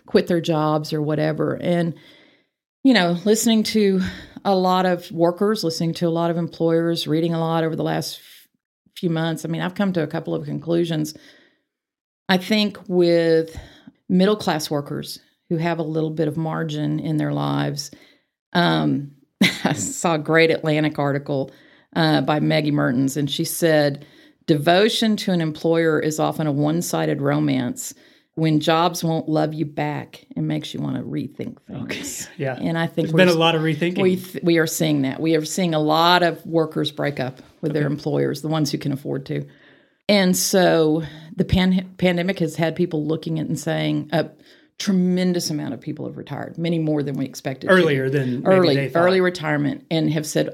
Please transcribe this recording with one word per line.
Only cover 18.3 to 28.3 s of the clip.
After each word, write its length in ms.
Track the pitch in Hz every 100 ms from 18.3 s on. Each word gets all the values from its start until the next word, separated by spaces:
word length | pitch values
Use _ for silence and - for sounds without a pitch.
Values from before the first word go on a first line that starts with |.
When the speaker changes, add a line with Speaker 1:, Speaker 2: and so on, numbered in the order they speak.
| _ _
Speaker 1:
um, 580 | 180 170 160 151 139 143 - _
<laughs> 160 | - 190 -
I 100 | 165
saw 420 | 147 - - 180 160
a 40 |
great 300 | 151 160 165
Atlantic 480 | - 160 151 156 151
article, 540 | 143 139 139 143 135 - - _ _ -
uh, 260 | 160 151
by 180 | 139 151
Maggie 320 | 156 156 147
Mertens, 440 | 147 147 123 135 151
and 120 | 143
she 140 | -
said, 640 | 160 - 170 151 147 143 - - - _ -
"Devotion 680 | 151 151 175 220 - 226 208
to 140 | -
an 100 | 180
employer 580 | 160 151 165 165 165 156
is 200 | 156 156
often 280 | 151 147 156
a 40 |
one-sided 680 | 139 147 165 175 165 160 151
romance 720 | 139 147 151 135 123 - - - _ _ _